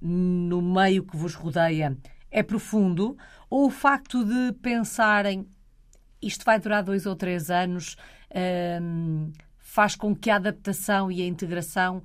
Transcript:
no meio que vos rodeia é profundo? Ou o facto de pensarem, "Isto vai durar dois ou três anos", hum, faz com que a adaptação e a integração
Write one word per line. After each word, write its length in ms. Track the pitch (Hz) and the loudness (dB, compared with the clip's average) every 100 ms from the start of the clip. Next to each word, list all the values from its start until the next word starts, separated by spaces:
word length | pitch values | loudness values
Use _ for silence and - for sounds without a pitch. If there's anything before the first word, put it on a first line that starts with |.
no 600 | 165 175 180 180 175 180 | -4 0 2 0 0 0
meio 420 | 175 185 190 190 | 2 4 6 4
que 140 | 185 160 | 0 -4
vos 180 | 170 151 | -6 -6
rodeia 640 | 160 160 165 156 151 127 - - - | -4 0 2 2 -2 -4 -10 -20 -6
é 100 | 214 | -2
profundo? 760 | 202 220 - 214 190 170 214 277 - - - | 0 -2 0 2 2 2 0 -4 -14 -20 -4
Ou 180 | 262 277 | 2 2
o 20 | |
facto 540 | - 285 277 277 247 | 2 2 2 0 -2
de 300 | 214 240 254 - | 0 0 -2 -2
pensarem, 840 | 247 233 214 - 220 208 202 190 190 - _ _ _ - _ _ | -2 -2 -2 0 4 4 2 -2 -6 -16 _ _ _ -20 _ _
"Isto 240 | 214 - - | -8 -2 2
vai 120 | 220 | 2
durar 260 | 214 208 | 2 -2
dois 220 | 190 196 196 | 0 -2 -2
ou 120 | 190 | -4
três 340 | 185 180 151 | -2 -2 0
anos", 460 | 175 180 180 151 - - - - 190 180 180 175 175 | 0 0 -2 -8 -14 -20 -20 -10 -4 -2 -2 -2 -4
hum, 480 | 170 165 165 156 156 - - _ | -4 -4 -2 -2 -4 -10 -20 _
faz 360 | - - 208 | -4 2 2
com 220 | - 208 202 | 2 -2 0
que 140 | 226 | 2
a 80 | 208 | 2
adaptação 760 | 196 208 - 196 - 196 190 | 0 -4 -4 -4 0 0 0
e 100 | 180 | -2
a 60 | 180 | -4
integração 760 | 170 175 175 165 - 185 185 | -4 -4 -6 -4 -2 0 -2